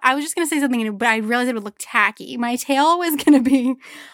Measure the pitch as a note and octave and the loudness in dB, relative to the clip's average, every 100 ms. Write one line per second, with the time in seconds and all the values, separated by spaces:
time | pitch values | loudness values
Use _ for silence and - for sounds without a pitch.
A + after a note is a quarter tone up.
0 | B3+ C#4 D#4 - E4 D#4 C#4 B3 A3 G3+ | 2 2 -2 -4 -2 0 0 0 -4 -2
1 | A#3 A3 G#3+ A#3+ B3 A#3 G#3 - - - | 0 0 0 -2 -2 -4 -8 -12 -6 0
2 | G#3 A3 - B3 A#3+ B3 - C4+ D4+ F4 | 0 -2 -10 -6 -4 -4 -2 2 2 2
3 | F4 D4 - C#4+ B3+ C4+ B3 C4 - - | 0 0 4 4 6 2 0 -4 -10 -20
4 | - | -20